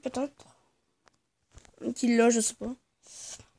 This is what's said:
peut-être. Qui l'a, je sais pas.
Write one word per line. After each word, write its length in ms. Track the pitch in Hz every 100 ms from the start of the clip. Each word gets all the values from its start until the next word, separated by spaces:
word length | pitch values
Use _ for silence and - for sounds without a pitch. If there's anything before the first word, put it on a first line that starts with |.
peut-être. 420 | 262 254 285 - - _ _ _ _ _ _ _ _ _ _ - - - 233 240
Qui 200 | 247 233
l'a, 140 | 233
je 120 | 233
sais 120 | 220
pas. 220 | - 214 254 _ _ - - - - -